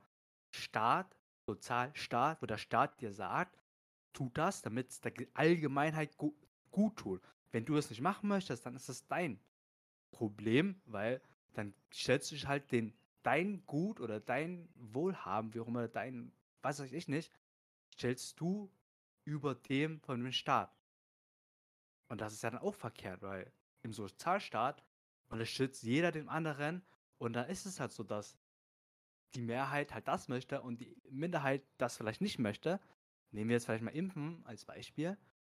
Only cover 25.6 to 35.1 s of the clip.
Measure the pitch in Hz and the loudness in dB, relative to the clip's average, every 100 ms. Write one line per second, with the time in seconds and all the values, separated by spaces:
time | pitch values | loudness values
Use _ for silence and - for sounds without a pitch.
25.6 | 135 - 113 131 175 156 147 156 160 143 | 0 0 0 4 4 0 -4 -2 -2 -2
26.6 | 147 180 - _ _ - 120 117 127 185 | -2 -4 -8 _ _ -6 -2 -2 -2 -4
27.6 | 196 180 127 - 101 107 104 - _ _ | -6 -6 -6 -6 -4 -4 -6 -14 _ _
28.6 | _ _ _ _ _ _ _ 131 117 120 | _ _ _ _ _ _ _ -6 -2 0
29.6 | 135 143 143 120 117 160 - 127 - 143 | 0 0 0 -4 -2 -2 0 -4 -2 -4
30.6 | 127 117 120 - - 135 165 170 139 135 | -4 -8 -10 -16 -12 -4 0 2 4 2
31.6 | - - 120 - 107 107 208 - 110 110 | 0 0 0 0 -2 0 0 2 2 2
32.6 | 156 190 - _ _ _ _ 104 110 120 | 0 0 -2 _ _ _ _ -2 2 4
33.6 | 117 110 113 151 190 185 147 170 - 110 | 2 -2 -2 -2 -4 -2 -6 -6 -12 -14
34.6 | - - 127 - 160 | -12 -12 -10 -2 -2